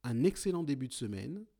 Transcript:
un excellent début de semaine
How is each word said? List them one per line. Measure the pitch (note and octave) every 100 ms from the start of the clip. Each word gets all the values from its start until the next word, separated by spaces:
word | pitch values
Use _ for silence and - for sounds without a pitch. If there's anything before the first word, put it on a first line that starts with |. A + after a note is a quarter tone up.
un | B2 A#2
excellent | E3+ F#3+ G3+ F3
début | D3+ C#3 B2+
de |
semaine | - A2 G2+ C3 F#3+ A3